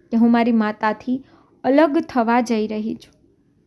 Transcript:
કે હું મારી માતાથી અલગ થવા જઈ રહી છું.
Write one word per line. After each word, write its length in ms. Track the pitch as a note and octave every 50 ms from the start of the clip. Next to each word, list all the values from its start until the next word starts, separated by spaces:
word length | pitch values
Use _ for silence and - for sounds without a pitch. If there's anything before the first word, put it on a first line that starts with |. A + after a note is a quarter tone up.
| _ _
કે 40 | - A3+
હું 140 | A#3 A#3
મારી 260 | A#3 A#3 A3+ B3 A#3 A3
માતાથી 600 | G#3+ G#3+ G#3+ - G#3+ G#3+ G#3+ G#3+ - B3 B3+ C4+ - - _ _ _ _ _ _ -
અલગ 320 | B3+ C4+ D4 D#4+ D4+ C#4 E4 D#4+
થવા 360 | - - C4 A3+ A3+ A#3 A#3+ A3
જઈ 220 | A#3+ A#3 G#3+ G#3+ G#3+
રહી 280 | G#3+ G#3+ G#3+ A3+ A#3+
છું. 180 | - - - _ _ _ _ _ _ _ _ _ _ _